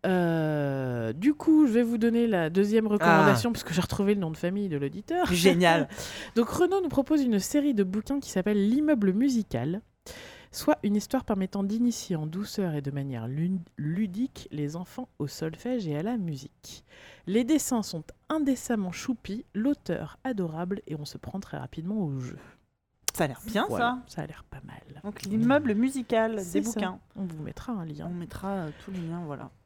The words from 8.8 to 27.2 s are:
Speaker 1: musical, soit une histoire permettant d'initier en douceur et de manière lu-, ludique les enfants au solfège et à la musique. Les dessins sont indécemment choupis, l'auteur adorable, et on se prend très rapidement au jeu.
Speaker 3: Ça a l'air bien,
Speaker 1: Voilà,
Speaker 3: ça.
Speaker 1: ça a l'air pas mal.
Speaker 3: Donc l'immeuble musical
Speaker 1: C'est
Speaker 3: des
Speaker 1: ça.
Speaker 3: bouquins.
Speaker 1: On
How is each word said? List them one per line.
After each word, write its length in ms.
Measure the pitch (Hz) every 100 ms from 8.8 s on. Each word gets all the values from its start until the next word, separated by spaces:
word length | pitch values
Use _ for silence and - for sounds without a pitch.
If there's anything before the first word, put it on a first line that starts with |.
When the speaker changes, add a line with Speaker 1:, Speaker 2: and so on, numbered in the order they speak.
| 302 277 196
Speaker 1:
musical, 680 | 190 277 240 196 117 131 190 _ _ - - - - -
soit 240 | - - 302
une 140 | 214 208
histoire 280 | - 262
permettant 400 | - 196 190 202
d'initier 520 | 196 220 240 226 - 165
en 100 | 156
douceur 480 | 180 208 - 185
et 80 | 151
de 80 | 139
manière 360 | 143 139 123 113
lu-, 320 | 139 170 185 170 -
ludique 680 | 147 175 214 185 262 - -
les 240 | 147 147 165
enfants 320 | 180 - 254 _
au 80 | 143
solfège 640 | - 160 160 240 254 175
et 80 | 147
à 60 |
la 160 | 196 247
musique. 680 | 170 139 139 _ - - _ - - - -
Les 180 | 214
dessins 380 | 247 311 - 240
sont 220 | 196 165 - - _
indécemment 640 | 311 285 254 - 226 185
choupis, 540 | 170 - 247 - 208 -
l'auteur 640 | 202 247 294 - 170 151 -
adorable, 580 | 262 214 170 156 180 196 -
et 80 | 151
on 100 | 147
se 100 | -
prend 240 | - 196
très 160 | - 147
rapidement 400 | 127 - 165 214
au 220 | 165 135
jeu. 160 | 123 - - _ _ _ _ _ - -
Speaker 3:
Ça 80 |
a 20 | 160
l'air 120 | 123 214
bien, 180 | 214 415
Speaker 1:
Voilà, 320 | 226 240 254 -
Speaker 3:
ça. 80 | -
Speaker 1:
ça 60 |
a 40 | 151
l'air 180 | - -
pas 100 | 135 -
mal. 340 | - - -
Speaker 3:
Donc 180 | 202 208
l'immeuble 520 | 190 220 233 285 285
musical 680 | 208 262 269 233 226 220 220
Speaker 1:
C'est 200 | 180 190
Speaker 3:
des 60 | 214
Speaker 1:
ça. 60 |
Speaker 3:
bouquins. 240 | 220 190 190 _
Speaker 1:
On 60 | -